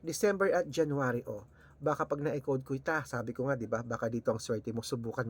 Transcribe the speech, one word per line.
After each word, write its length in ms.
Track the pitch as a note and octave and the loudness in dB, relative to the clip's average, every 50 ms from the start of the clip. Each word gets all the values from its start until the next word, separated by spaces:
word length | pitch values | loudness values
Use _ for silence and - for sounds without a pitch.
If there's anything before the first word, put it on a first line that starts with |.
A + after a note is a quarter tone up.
| - | -2
December 480 | E3 D#3+ - - G#3 G3+ F#3+ G3 G3 | -6 -2 2 4 4 4 4 4 4
at 160 | - F3+ F3+ | 4 4 2
January. 560 | D3+ C3 E3 D#3+ D3+ C#3+ C#3+ C#3 B2+ A#2+ A#2+ B2 - | 2 2 2 2 2 4 2 2 2 2 0 -2 -4
Oh, 160 | A2 G#2 G#2 - - - - - - - | -8 -8 -8 -14 -20 -20 -20 -20 -18 -4
baka 240 | C#3+ D3+ D3 - D#3 | -2 -2 0 0 0
pag 160 | D3 D3 C#3+ | -2 0 0
na-code 480 | C#3+ D3+ C3+ D3 - - C3+ C3 C3+ | 0 0 -2 -2 0 0 0 0 0
ko 80 | - C#3 | -2 -4
ita, 320 | C3+ C3+ - D#3+ D#3 C#3+ | -2 0 0 0 0 -2
sabi 240 | - - A#2+ A2+ A2+ | -2 -4 -4 -4 -4
ko 160 | A#2 - B2+ | -4 -2 0
nga, 80 | C3+ C#3 | 0 0
di 160 | B2 A2+ G#2 | 0 0 -2
ba, 160 | A#2 A2 A#2 | -2 -2 -2
baka 240 | A#2+ A#2 A2+ A#2+ A2+ | -4 -4 -2 -2 -2
dito 240 | A2+ A#2 - - A2 | -2 0 0 0 0
ang 80 | A2+ - | 0 0
swerte 320 | - A#2+ G#2+ - A#2+ A2+ | -2 -2 -2 -2 -4 -4
mo, 80 | A#2 A2+ | -4 -4
subukan 400 | - - A#2+ A#2 A#2 - - A#2+ A2+ | -2 -4 -2 -2 -4 -4 -2 -4 -2